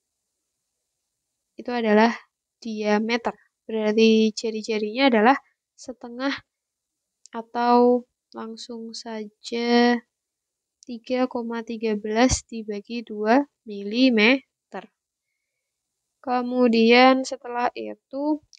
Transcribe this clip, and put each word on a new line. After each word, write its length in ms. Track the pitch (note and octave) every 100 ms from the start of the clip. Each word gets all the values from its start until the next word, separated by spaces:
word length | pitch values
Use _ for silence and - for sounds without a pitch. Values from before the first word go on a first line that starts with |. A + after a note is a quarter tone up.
| _ _ _ _ _ _ _ _ _ _ _ _ _ _ _ -
Itu 160 | A3+
adalah 400 | A#3+ A3+ G#3 A#3 - - _ _ _
diameter. 800 | A#3 G#3+ G#3 G#3 A3 A#3+ A#3 - _ _
Berarti 720 | - A3 G#3+ G#3+ A3+ A3 A3 -
jari-jarinya 720 | A3+ G#3+ G#3+ G#3+ G#3+ A3+ C#4
adalah 320 | A3 A3 C#4 - _ _ _
setengah 560 | - A#3+ A#3+ A#3+ C#4 C4 - _ _ _ _ _ _ _ _
atau 720 | A#3 A3+ A#3+ A#3+ A#3+ A#3+ B3 A#3+ _ _ A3+
langsung 560 | A3+ A3+ - A#3 A3+
saja 1040 | A3+ A#3 A3 G#3+ - - A#3 A#3 A#3+ A#3+ A#3+ - _ _ _ _ _ _ _
tiga 480 | - A#3 A#3 B3+ B3+
koma 320 | B3 A#3 A#3
tiga 320 | A3+ A3+ A3 G#3
belas 480 | G#3+ A3 B3+ -
dibagi 560 | - A#3 G#3+ G3+ - A#3
dua 480 | A3+ G#3 G#3+ B3+ C#4+ _
milimeter. 1300 | A3+ G3+ G3+ A#3 C4 A3 G#3+ C4+ - _ _ G3 - _ _ _ _ _ _ _ _ _ _ _ _ _
Kemudian 1040 | - B3 B3 B3 B3 A3+ A3+ A#3+ C4 C4
setelah 480 | C4 C4 A#3+ A#3+ A#3+
itu 720 | - G#3+ G#3 _ C4+ D4 D4 -